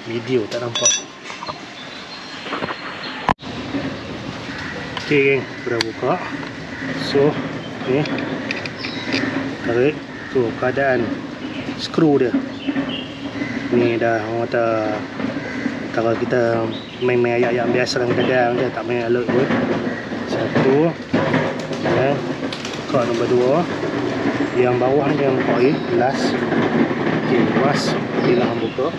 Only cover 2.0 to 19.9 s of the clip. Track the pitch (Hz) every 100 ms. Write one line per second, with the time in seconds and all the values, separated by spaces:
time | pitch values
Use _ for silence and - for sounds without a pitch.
2 | - - - - - - - - - -
3 | - - - - - - - 277 277 -
4 | - - - - - - - - - -
5 | - 147 139 135 127 - 123 117 113 107
6 | 127 180 - - - - - - - -
7 | - 143 143 - - - - - - 135
8 | 151 139 - - - - - - - -
9 | - - - - - - - 120 139 151
10 | - - - 135 117 - 127 127 139 127
11 | 107 - - - - - - - - -
12 | 160 139 123 - - - - - 262 -
13 | - - - - - - - 120 120 113
14 | 117 113 107 113 117 120 113 110 107 107
15 | 101 - - - - - - - - -
16 | 113 113 120 127 117 113 113 113 - -
17 | 123 123 120 120 123 123 120 123 123 131
18 | 120 120 123 127 120 123 127 - 113 123
19 | 117 123 120 120 139 - - - -